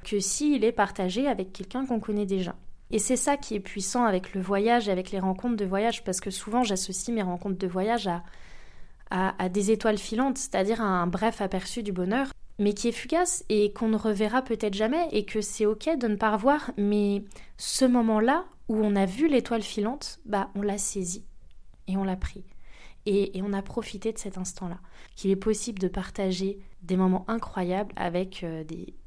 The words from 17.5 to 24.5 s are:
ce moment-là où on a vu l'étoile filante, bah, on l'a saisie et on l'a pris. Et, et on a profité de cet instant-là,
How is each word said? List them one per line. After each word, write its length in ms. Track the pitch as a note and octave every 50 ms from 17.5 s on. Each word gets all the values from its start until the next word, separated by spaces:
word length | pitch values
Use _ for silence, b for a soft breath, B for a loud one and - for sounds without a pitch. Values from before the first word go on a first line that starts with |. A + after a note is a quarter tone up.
| B
ce 280 | B - - - - C4
moment-là 600 | B3+ B3 B3 A3+ A3 A3 G#3+ A3 B3 C#4+ E4+ F#4 - - - - -
où 80 | A3
on 180 | G#3+ G#3+ G#3 G3+
a 100 | G3 G3
vu 220 | F#3 F#3+ A#3+ D#4
l'étoile 360 | E4 C#4+ A#3+ A#3 - A#3 A3+ G3
filante, 560 | - - G#3+ G3+ A3 C4+ D4 - - - - -
bah, 240 | G#3+ G#3 G3 G3 G3 -
on 60 | G3
l'a 160 | G3+ G3+ G3
saisie 480 | G#3 - - - G3+ F3+ E3+ F3+ A3 - - - - - - - - - - - - -
et 80 | - F#3+
on 80 | G3 G3
l'a 120 | F#3+ F#3
pris. 280 | F#3 - - - G3+ - B B B B B B B B B B B -
Et, 320 | G#3 G3 G3+ G3 G3 -
et 40 | F#3
on 120 | F#3+ G3+ G3
a 80 | G3
profité 500 | G3 - - A#3+ A3 - - F#3+ - A3+
de 60 | A3
cet 200 | - - G3+ -
instant-là, 420 | F#3 F#3 -